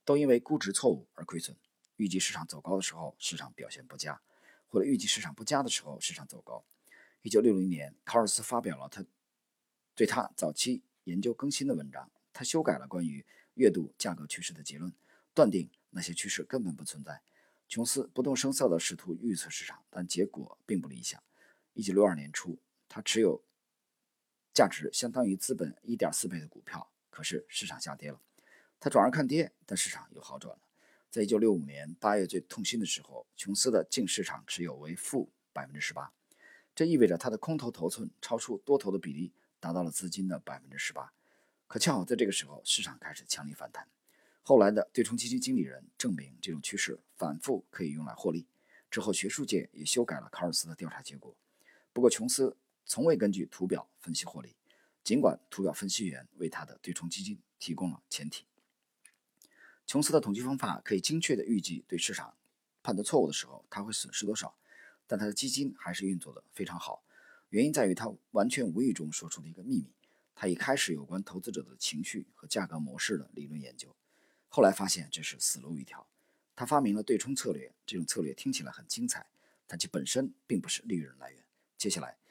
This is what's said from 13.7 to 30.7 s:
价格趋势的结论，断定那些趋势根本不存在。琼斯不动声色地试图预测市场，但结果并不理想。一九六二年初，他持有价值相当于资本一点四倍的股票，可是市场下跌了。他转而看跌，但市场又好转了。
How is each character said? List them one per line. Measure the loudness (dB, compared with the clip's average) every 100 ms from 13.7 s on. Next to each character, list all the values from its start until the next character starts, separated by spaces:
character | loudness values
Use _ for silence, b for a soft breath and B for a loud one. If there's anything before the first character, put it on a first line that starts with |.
| 6 0 -4
价 | -4 -4
格 | -8
趋 | -8
势 | -8
的 | -10
结 | -12 -10
论， | -10 -12 b b b 6
断 | 6
定 | 4 -2 _ _
那 | -8
些 | -6
趋 | -6 -4
势 | -6
根 | -4 -4
本 | -4 -6
不 |
存 | -10 -12
在。 | -12 -14 _ b b b b
琼 | -4 -2
斯 | -2 -2
不 | 0
动 | 0 2
声 | 0
色 | 4 4
地 | 4
试 | 0 -4
图 | -6 -4
预 | -2 -2
测 | -4
市 | -8
场， | -10 -14 _
但 | -8 -4
结 | 0 0
果 | -2 -14 -12 -2
并 | -2
不 | -2
理 | -8
想。 | -10 -10 _ b b b b
一 | -6
九 | 2
六 | 6
二 | 6 4
年 | -4
初， | -8 -6 -10 _ _ -16
他 | -6
持 | 0 6
有 | 6 4 _ _ _ _ _ _ _ _ _ _ _
价 | 4 4
值 | 2 -6
相 | -4 -2
当 | 0 0
于 | 0
资 | -2
本 | -2 -4 -8
一 | -6 0
点 | 0
四 | 0 -4
倍 | -6
的 | -10
股 | -16
票， | -14 -14 -14 _ _
可 | -10
是 | -6 -4 -6
市 | -8 -8
场 | -8
下 | -8 -8
跌 | -12
了。 | -14 _ b b b b b
他 | 4
转 | 8 8
而 |
看 | 6 2
跌， | 2 0 -4 -6
但 | -2
市 | -2
场 | -4 -14 -18
又 |
好 | -14 -14
转 | -14 -18
了。 | _